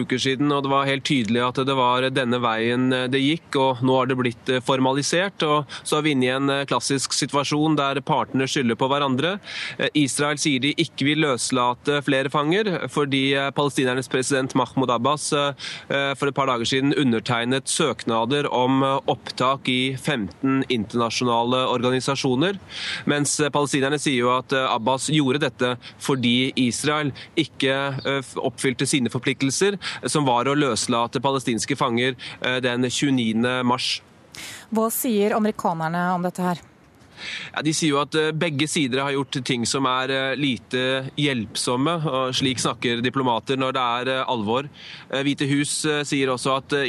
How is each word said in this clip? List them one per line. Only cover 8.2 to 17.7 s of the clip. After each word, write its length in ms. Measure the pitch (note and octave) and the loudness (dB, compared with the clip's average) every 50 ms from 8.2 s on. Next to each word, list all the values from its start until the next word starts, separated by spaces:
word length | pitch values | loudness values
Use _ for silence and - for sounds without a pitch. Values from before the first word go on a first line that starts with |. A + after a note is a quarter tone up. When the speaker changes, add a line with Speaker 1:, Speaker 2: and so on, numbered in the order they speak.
| G#2+ - - C3 C3+ | 0 0 0 0 0
Speaker 1:
skylder 320 | C3 - D#3 B2+ A#2 A#2 - | 0 0 0 0 0 2 2
på 80 | C3+ | 2
hverandre. 540 | C3 C#3 C#3+ C#3+ C3+ B2+ B2+ D3+ F3 G3+ G#3 - - - - - - - - | 2 2 2 2 0 0 0 0 -2 -2 -4 -8 -12 -12 -10 -10 -8 -6 -4
Eh, 80 | C#3 C3+ - | -2 0 2
Israel 440 | D3+ C#3+ B2+ - - D3 D3 D3+ C#3+ | 2 2 2 0 0 -2 -2 0 0
sier 220 | - D#3+ C3+ B2+ | 0 0 0 0
de 80 | B2+ D3 C#3+ - | 0 0 0 -2
ikke 300 | D#3+ - - - C3+ C#3+ | -2 -4 -2 -2 0 0
vil 100 | D3+ D#3 D#3 | 2 2 2
løslate 760 | C#3+ B2 A#2 - - C3 B2+ B2 B2 B2 - - C#3+ C#3+ C#3+ C3+ | 2 0 0 -2 0 0 2 2 2 0 -2 -2 -2 0 0 0
flere 240 | D3+ C3+ C3+ C3+ C#3 | 0 0 2 0 0
fanger, 560 | - D3+ C#3+ D3+ F3+ G#3 A3 G#3 E3+ - - C3 | 0 0 2 2 2 0 0 0 -2 -4 -4 -4
fordi, 460 | - D3+ D3 C#3 C3+ C3+ C3+ C3+ C#3 | -2 -2 0 0 0 2 2 2 2
eh, 160 | C#3 C#3 C#3 | 0 0 -2
palestinernes 580 | - D3 D3 C#3 - - C3 B2+ B2+ C3 B2 - | 0 0 0 0 2 0 0 0 0 -2 -2 -2
president 460 | - C3 B2+ - C#3+ C3 C3+ B2+ - | 0 0 0 0 0 0 0 0 0
Mahmoud 360 | C3+ B2 - - C3+ C3 B2 A#2+ | 0 0 0 0 0 2 2 2
Abbas, 380 | A#2 A#2+ C#3 D3+ D3 - - | 2 2 0 0 0 -2 -2
eh, 200 | D#3 C#3+ C#3+ C#3+ C3+ - - - - - - - | 0 0 0 0 -4 -6 -10 -12 -12 -10 -6 -4
eh, 240 | C3+ C#3 C#3 C#3 C3+ | -2 0 0 -2 -2
for 140 | - C#3+ C#3 | -2 -2 0
et 60 | C3 | 0
par 120 | C#3+ C3+ | 2 2
dager 180 | C3+ B2 A#2 A#2 | 2 2 0 0
siden 300 | - C#3 C3+ C3+ C#3+ D3+ | 0 0 2 2 2 2
undertegnet 720 | D3 D3 B2 A2+ A2 - - B2 A#2 A#2 B2 C3 C3+ - | 2 2 2 2 0 0 0 0 0 0 0 0 -2 -2
søknader 800 | - | -2